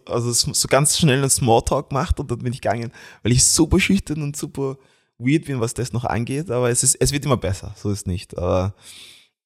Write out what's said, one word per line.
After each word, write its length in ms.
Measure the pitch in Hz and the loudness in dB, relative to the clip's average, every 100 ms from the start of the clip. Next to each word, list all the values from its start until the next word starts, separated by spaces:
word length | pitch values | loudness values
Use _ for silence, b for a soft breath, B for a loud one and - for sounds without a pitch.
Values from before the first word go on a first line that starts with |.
| - | -6
also 260 | 107 120 | -4 -2
s-, 180 | 117 - | -2 -2
so 160 | - - | -2 2
ganz 300 | 131 147 - | 2 2 2
schnell 220 | 160 131 | 4 4
einen 100 | 135 | 2
Smalltalk 600 | - 127 113 - 135 - | 2 4 4 4 -2 -2
gemacht 300 | 135 165 - | -2 -2 -2
und 120 | 139 | -4
dann 80 | 117 | -6
bin 120 | 123 | -6
ich 100 | 120 | -4
gegangen, 300 | - 107 117 B B B | -2 -4 -6 B B B
weil 100 | 104 | 0
ich 120 | 127 - | 2 4
super 340 | - 156 175 | 4 4 4
schüchtern 440 | - 196 - 151 | 4 2 0 -6
und 120 | 147 143 | -6 -6
super 420 | 151 - 139 135 b b b - | -10 -6 -6 -8 b b b -4
weird 260 | 120 151 - | 0 2 0
bin, 140 | 131 | -4
was 140 | 113 - | -4 -4
das 180 | 120 | -4
noch 120 | 117 123 | -4 -2
angeht. 440 | 95 117 135 175 | -2 -2 -4 -4
Aber 220 | 120 123 | 0 0
es 100 | 123 | 2
ist, 140 | 127 - | 0 2
es 160 | 117 | 0
wird 120 | 139 147 | 0 0
immer 120 | 120 | 0
besser, 380 | 90 98 - - | 0 -4 -8 -8
so 140 | 101 | -4
ist 160 | 98 - | -4 -4
nicht. 280 | 90 - - | -6 -6 -4
Aber, 380 | 90 92 92 B B B B B B _ | 0 0 0 B B B B B B _